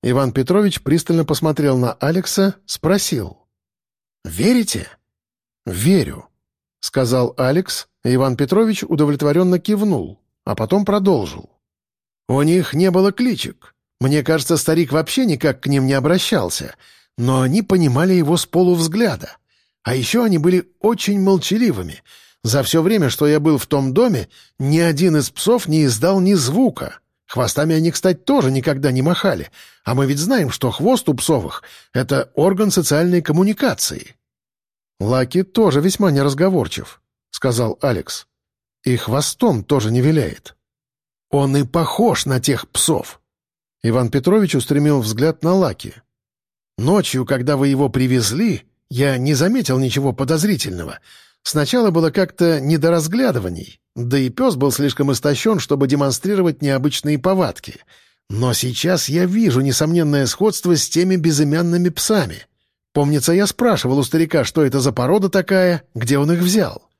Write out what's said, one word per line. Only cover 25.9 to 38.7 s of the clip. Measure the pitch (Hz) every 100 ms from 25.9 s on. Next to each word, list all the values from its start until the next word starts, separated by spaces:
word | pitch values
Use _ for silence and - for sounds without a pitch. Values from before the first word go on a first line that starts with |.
| 107 160 196
ни | 185
звука. | 202 123 170 254 - - - _ _ _
Хвостами | - 123 - 156 160
они, | 165
кстати, | - 190 180
тоже | - 277 135
никогда | 135 131 139 139
не | 127
махали, | 139 175 196 107 71 - - _
а | - 127
мы | 139
ведь | 143
знаем, | 175 254 143
что | - 127
хвост | - 175 254 -
у |
псовых — | 135 - 147 80 - - - _
это | 123 127 139 - -
орган | 170 190 214
социальной | 185 156 147 175 180
коммуникации». | 160 160 196 208 262 135 - - - _ _ _ _ _ _ _ _ _
«Лаки | 101 127 127 180
тоже | 190 - 214 139
весьма | 175 - 196
неразговорчив», — | 139 143 135 185 185 95 - - - _ _ _
сказал | - 135 117 117 -
Алекс. | 143 101 - - - _ _ _ _